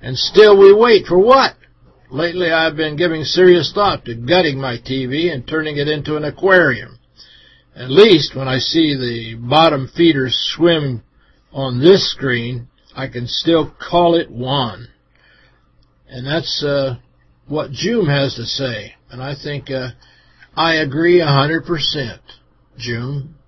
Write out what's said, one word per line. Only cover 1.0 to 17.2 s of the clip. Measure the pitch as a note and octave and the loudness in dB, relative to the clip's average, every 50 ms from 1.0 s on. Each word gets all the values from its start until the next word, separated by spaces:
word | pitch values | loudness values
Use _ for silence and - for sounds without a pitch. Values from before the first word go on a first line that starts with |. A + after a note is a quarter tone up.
| - | 2
for | - E3 F3+ | 2 2 2
what? | F#3+ A#3 B3+ C4+ B3+ G3 - _ _ _ _ _ _ _ _ _ _ _ | 4 6 6 4 4 2 -4 _ _ _ _ _ _ _ _ _ _ _
Lately | - C3 D#3+ E3+ E3 F3+ F3+ E3 | -8 -6 -4 -4 -4 -2 -2 0
I've | E3 D#3+ D#3+ D#3+ D#3+ | 0 0 0 0 -2
been | D3+ D#3+ D#3 D3+ | -2 -6 -4 -2
giving | D3 E3+ F3+ D#3+ D#3+ D3+ | -2 -2 -2 -2 -4 -6
serious | - - F3 F#3 F#3 F3+ F3 D3+ - - | -4 0 4 6 6 6 6 4 -2 -2
thought | G3+ G#3 G3 E3 C#3 - | -2 0 0 -2 -4 -8
to | - A#2 | -12 -12
gutting | A#2 A#2+ B2 E3 F#3 F3+ D#3+ C#3 C3 | -10 -4 0 0 2 2 0 -2 -4
my | C3+ C3 A#2+ A2+ _ | -6 -8 -8 -10 _
T | - C3 C3 C3 | -8 -6 -6 -6
V | B2 C3 D3 E3 F3 | -6 -6 -4 -4 -4
and | D#3+ C3 - - | -4 -6 -10 -6
turning | D3+ D#3+ D#3 D#3 D3+ C#3+ | -6 -4 -4 -4 -6 -6
it | C#3+ D3 | -4 -4
into | D3+ D3+ B2+ D3+ D3+ | -4 -6 -4 -6 -6
an | D3+ D3+ | -6 -6
aquarium. | D3+ - - - F#3+ F#3+ F#3 E3+ D3 B2 A2 F#2 - - _ _ _ _ _ - _ _ _ _ _ _ _ _ _ _ | -8 -8 -4 0 2 4 4 4 2 0 -4 -8 -16 -20 _ _ _ _ _ -20 _ _ _ _ _ _ _ _ _ _
At | - B2 B2+ | -16 -10 -2
least | C3 E3 G#3 A#3 G3 D#3 C3 - - | 4 6 6 8 6 4 2 -2 -8
when | C3 C3+ C3+ | -8 -6 -4
I | C3 C3 | -4 -4
see | B2+ - - D#3+ E3 D#3 C#3+ | -4 -2 0 0 0 0 0
the | C3+ B2+ A#2+ A#2 A#2 A2+ A2 A2+ A2+ | -2 -4 -6 -6 -8 -10 -12 -14 -12
bottom | A#2+ A#2+ C3+ D3 E3 E3 D3+ C#3 C3 B2 _ | -6 0 2 4 4 4 2 0 -6 -8 _
feeders | - E3+ E3+ D#3 C#3 C3 C3 B2 - - - - | 2 2 4 4 2 -2 -4 -4 -4 -6 -6 -4
swim | - D#3+ F3 E3+ D#3+ D3 C#3 B2+ A2+ - _ _ _ _ _ _ _ _ _ - | 0 2 2 2 2 -2 -4 -6 -8 -10 _ _ _ _ _ _ _ _ _ -10
on | C#3+ C3+ C3 B2 B2 | -8 -6 -6 -4 2
this | C3 E3 G3 G3 - - | 6 6 6 6 4 -4
screen, | - - C#3+ C3+ B2 A#2 A#2 A#2+ B2+ B2 A#2+ - _ _ _ _ _ | -8 -6 -4 -4 -4 -4 -4 -6 -10 -12 -14 -16 _ _ _ _ _
I | - C3+ B2+ | -12 -12 -10
can | A#2 B2 B2 A#2+ | -10 -10 -10 -8
still | - - - D#3+ E3 D#3+ D3+ C#3+ - _ | -8 -6 -2 0 0 0 0 -2 -8 _
call | - - - F3 F3 E3+ E3+ | -12 -2 0 2 2 4 2
it | E3+ D#3+ - | 0 -2 -4
one. | - A2+ B2 C3 C3+ C#3+ C3 A#2 G2+ F2+ A#2+ A#2 _ _ _ _ _ _ _ _ _ _ _ _ _ _ _ _ _ _ _ _ _ _ _ _ | -8 -10 -8 -4 -4 -4 -4 -6 -8 -12 -18 -20 _ _ _ _ _ _ _ _ _ _ _ _ _ _ _ _ _ _ _ _ _ _ _ _
And | C3 B2+ B2 | -16 -14 -10
that's, | C3+ D3 E3 D#3+ - - - D3 | -6 -6 -6 -6 -6 -8 -6 -4
uh, | D3 C#3+ C#3 C3+ C3+ B2 A#2+ _ _ _ _ | -2 -2 -2 -2 -4 -6 -8 _ _ _ _